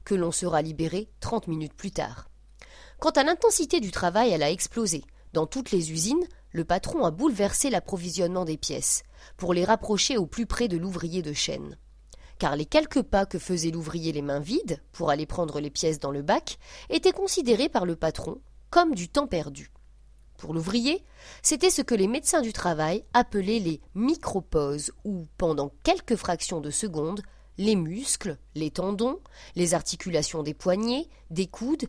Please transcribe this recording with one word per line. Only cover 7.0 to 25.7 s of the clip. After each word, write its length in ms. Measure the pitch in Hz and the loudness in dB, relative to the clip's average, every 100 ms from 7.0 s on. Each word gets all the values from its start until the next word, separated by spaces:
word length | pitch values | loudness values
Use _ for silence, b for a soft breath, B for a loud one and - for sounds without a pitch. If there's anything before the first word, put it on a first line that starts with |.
| 185 | 0
a 60 | |
bouleversé 580 | 160 302 202 202 - 277 | 2 0 2 2 2 2
l'approvisionnement 760 | 196 - 185 175 170 175 185 170 | 0 -2 -6 -4 -2 0 0 -2
des 120 | 156 | -4
pièces, 460 | - 135 - - - b b b | -6 -2 0 0 -4 b b b
pour 180 | 175 | 0
les 120 | 175 185 | 2 4
rapprocher 520 | 220 - 202 - 254 | 2 2 0 2 0
au 80 | 165 | -2
plus 200 | - 226 | -2 -2
près 220 | - 240 | 0 0
de 100 | 214 | 0
l'ouvrier 440 | 185 180 165 180 | -4 -6 -6 -4
de 120 | 151 | -4
chaîne. 440 | 147 - 139 143 147 - - - b b b | -4 -4 -4 -10 -16 -20 -20 -20 b b b
Car 160 | 156 147 | 0 0
les 100 | 151 | 2
quelques 360 | 302 311 285 | 2 4 2
pas 240 | - 202 196 | 2 2 2
que 140 | 185 | -2
faisait 320 | - 180 165 | -4 -2 -2
l'ouvrier 400 | 165 156 170 160 | -4 -4 -4 -4
les 100 | 151 | -2
mains 180 | 143 143 | -2 -2
vides, 420 | 151 277 320 160 - | -2 -2 -2 -6 -8
pour 180 | - 156 | -4 0
aller 160 | 147 156 | 0 0
prendre 340 | - 165 147 | -4 -4 -4
les 100 | 147 | -6
pièces 300 | - 160 151 | -2 0 0
dans 120 | 139 | -2
le 100 | 143 | -4
bac, 360 | 147 226 - - B B B | 0 0 0 -12 B B B
étaient 220 | 320 370 | 2 4
considérés 580 | 370 381 - 247 214 - | 2 0 0 2 4 4
par 160 | 233 180 | 0 0
le 100 | 165 | 0
patron 460 | 160 - - - - - - | -2 -2 -8 -10 -14 -20 2
comme 260 | 339 349 208 | 4 4 2
du 140 | 175 | -2
temps 180 | 285 285 | -2 0
perdu. 440 | 170 147 139 143 - - - - - - - | -2 -4 -10 -16 -20 -20 -20 -20 -20 -20 -16
Pour 160 | 156 | -6
l'ouvrier, 500 | 165 165 233 247 349 - B B B | -4 0 0 2 -2 -4 B B B
c'était 300 | - 277 359 | 0 4 4
ce 100 | 349 | 4
que 140 | 262 233 | 2 4
les 120 | 190 | 4
médecins 340 | 269 - 330 | 2 2 2
du 120 | 226 | 2
travail 500 | - 180 156 156 196 - | -2 -2 0 0 -2 2
appelaient 460 | 240 240 202 190 226 | 2 4 2 0 0
les 220 | 175 151 - 185 | 0 -4 -6 -2
micro-pauses, 960 | 247 330 - 190 - 160 143 147 - - | 0 0 -2 -4 0 0 0 -2 -6 -8
où, 220 | 208 185 160 - | -8 -8 -8 -2
pendant 340 | 170 147 139 | 0 2 -2